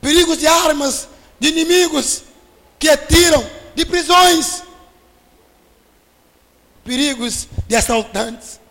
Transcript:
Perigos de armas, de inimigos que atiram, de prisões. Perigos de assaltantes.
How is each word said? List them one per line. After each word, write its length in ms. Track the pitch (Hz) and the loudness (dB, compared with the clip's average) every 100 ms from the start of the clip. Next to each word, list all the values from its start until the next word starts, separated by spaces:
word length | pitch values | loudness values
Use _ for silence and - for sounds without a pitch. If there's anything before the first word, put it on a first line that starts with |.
Perigos 360 | 269 320 330 311 | 2 2 2 0
de 80 | 302 | 2
armas, 640 | 330 349 294 277 - - - _ _ | 2 2 0 -2 -4 -10 -20 _ _
de 80 | 285 | -2
inimigos 760 | 320 320 359 349 302 233 - - _ _ _ _ _ | -2 2 2 2 0 -4 -6 -10 _ _ _ _ _
que 120 | 311 | 0
atiram, 600 | 294 - 330 349 302 214 - - | 0 2 4 4 2 0 -16 -16
de 120 | - 330 | -8 -4
prisões. 760 | 349 311 359 359 330 285 - - - - _ _ _ _ _ _ _ _ _ _ _ _ _ _ _ _ _ _ _ | -4 2 4 6 4 -2 -10 -14 -20 -20 _ _ _ _ _ _ _ _ _ _ _ _ _ _ _ _ _ _ _
Perigos 640 | - 247 294 254 233 - - - - | -8 -2 -2 -2 -8 -8 -10 -10 -2
de 80 | 226 | -2
assaltantes. 840 | - 233 214 196 226 226 - - _ | 0 -2 -4 -8 -8 -10 -18 -20 _